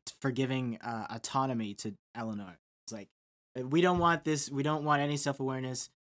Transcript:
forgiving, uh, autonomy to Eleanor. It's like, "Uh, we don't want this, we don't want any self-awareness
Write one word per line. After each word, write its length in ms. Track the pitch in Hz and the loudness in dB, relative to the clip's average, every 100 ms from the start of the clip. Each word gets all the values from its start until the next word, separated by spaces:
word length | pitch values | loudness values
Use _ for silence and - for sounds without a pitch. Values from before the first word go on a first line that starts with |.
| - - | -10 -4
forgiving, 560 | 135 127 131 131 127 113 | -2 0 0 0 -2 -4
uh, 280 | 117 113 107 | -6 -6 -6
autonomy 640 | 113 - 135 135 120 107 | -8 -4 0 0 0 -2
to 200 | 101 110 98 _ | -4 -8 -8 _
Eleanor. 440 | 120 113 104 95 82 _ _ - | -8 -6 -6 -10 -14 _ _ -12
It's 60 | |
like, 160 | 110 98 _ _ _ _ 127 | -12 -12 _ _ _ _ -8
"Uh, 80 | 127 | 2
we 140 | 156 | 4
don't 160 | 180 180 | 6 6
want 260 | 170 170 | 4 4
this, 260 | 156 151 - | 2 0 0
we 120 | 139 | 0
don't 220 | 147 156 | 2 2
want 180 | 151 147 | 2 2
any 140 | 143 147 | 2 0
self-awareness 720 | 143 139 135 131 131 127 - _ | -2 0 -2 -2 -4 -6 -8 _